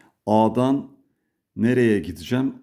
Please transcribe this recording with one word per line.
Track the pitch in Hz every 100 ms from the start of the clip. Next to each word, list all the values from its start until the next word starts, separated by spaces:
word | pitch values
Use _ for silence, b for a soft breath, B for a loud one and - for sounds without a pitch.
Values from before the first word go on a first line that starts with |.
| b b -
A'dan | 110 110 117 127 139 - - _ _ _ _ _ -
nereye | 110 127 117 104
gideceğim? | 85 87 80 123 131 -